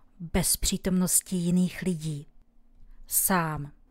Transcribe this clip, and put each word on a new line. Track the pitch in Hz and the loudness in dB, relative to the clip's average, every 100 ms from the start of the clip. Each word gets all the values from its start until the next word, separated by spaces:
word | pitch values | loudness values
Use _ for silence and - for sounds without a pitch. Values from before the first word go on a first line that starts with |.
| - - | -18 -16
bez | 170 190 156 - | -4 0 2 2
přítomnosti | - 190 196 185 180 - - 185 | 0 0 0 2 2 2 0 -2
jiných | 170 180 180 - | 2 2 2 -2
lidí. | 185 160 156 147 - - - - - - - - - | -4 -4 -4 -8 -12 -20 -20 -20 -20 -20 -20 -18 -4
Sám, | - - 185 160 151 143 - - | 0 2 2 0 -4 -8 -14 -20